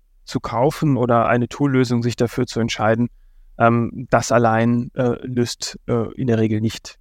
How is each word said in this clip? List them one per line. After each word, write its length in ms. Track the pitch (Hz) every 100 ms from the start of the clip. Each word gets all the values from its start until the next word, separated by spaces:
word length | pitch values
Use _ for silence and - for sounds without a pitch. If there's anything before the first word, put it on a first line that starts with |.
| _ _ -
zu 140 | 131
kaufen 580 | - 113 143 - 156 123
oder 300 | 120 117 113
eine 200 | 123 120
Toollösung 560 | - 143 131 123 120
sich 120 | 120 -
dafür 300 | 120 - 123
zu 120 | -
entscheiden, 500 | 113 - 110 113 120 - - - - -
ähm, 500 | 117 117 117 - 127
das 220 | 120 -
allein, 600 | 120 113 113 117 120 123 -
äh, 300 | 123 - 127
löst, 540 | 123 117 - - - -
äh, 240 | 120 110
in 140 | - 127
der 120 | 110
Regel 220 | 110 110
nicht 380 | 110 - - -